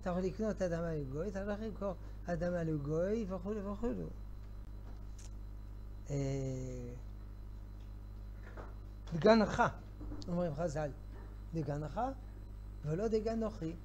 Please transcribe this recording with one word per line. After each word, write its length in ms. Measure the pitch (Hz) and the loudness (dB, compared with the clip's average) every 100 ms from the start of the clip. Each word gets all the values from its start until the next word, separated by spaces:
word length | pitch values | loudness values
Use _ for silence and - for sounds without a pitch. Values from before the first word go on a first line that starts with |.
אתה 60 | 190 | 0
יכול 120 | 180 | 2
לקנות 400 | 185 - 214 202 | 2 2 0 2
אדמה 320 | 185 165 170 | 2 2 2
לגוי, 340 | 156 139 139 185 | 0 0 -2 -2
אתה 160 | 196 | -2
לא 80 | 196 | -2
יכול 120 | 202 | -2
למכור 300 | 220 175 196 175 - - - | -2 -2 -2 -2 -6 -6 -2
אדמה 360 | 170 175 175 | 2 4 4
לגוי, 640 | 165 156 143 156 185 220 202 | 4 2 4 4 4 4 2
וכולי 320 | 185 180 214 | 0 0 0
וכולי. 420 | 196 202 233 104 80 - - - - - - - - - - - - - - - - - - - - | 0 2 2 2 -2 -4 -6 -8 -8 -8 -8 -8 -8 -8 -8 -6 -6 -6 -6 -8 -8 -8 -8 -8 -2
אה, 60 | 143 139 139 135 131 131 127 123 123 - - - - - - - - - - - - - - - - - - - - - | 0 2 2 0 -2 -2 -4 -6 -6 -8 -8 -10 -10 -8 -8 -10 -10 -10 -10 -10 -10 -8 -8 -10 -8 -8 -8 -10 -10 -4
דגנך, 480 | 165 175 220 208 - 226 - - - - - - | 6 10 10 8 6 4 4 -10 -8 -6 -4 0
אומרים 260 | 175 175 | 2 2
חז"ל, 360 | 143 175 143 151 143 - - - - - | 2 0 2 -2 -4 -8 -10 -10 -10 -4
דגנך 460 | 165 143 147 151 180 247 269 - - - - - - | -2 0 0 -2 0 0 -2 -8 -10 -8 -8 -8 -6
ולא 240 | 147 160 220 | -2 2 4
דגנוכי. 640 | 214 214 226 220 - 160 165 | 4 4 2 0 0 -4 -4